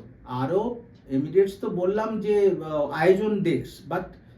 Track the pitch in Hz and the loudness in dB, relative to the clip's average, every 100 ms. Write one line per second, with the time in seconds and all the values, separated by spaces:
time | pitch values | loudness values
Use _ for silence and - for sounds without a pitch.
0 | - - 123 127 131 190 240 233 - - | -14 -20 -10 -4 0 0 -2 -6 -12 -20
1 | - 135 151 185 196 - 208 175 185 208 | -6 -4 0 2 2 0 -6 -2 0 0
2 | 220 214 208 208 196 165 156 151 143 151 | -2 -2 0 4 4 2 -2 -2 -2 2
3 | 175 196 214 202 170 127 - - - 180 | 4 4 2 0 0 -2 -4 -14 -8 -6
4 | 185 - - | -6 -14 -20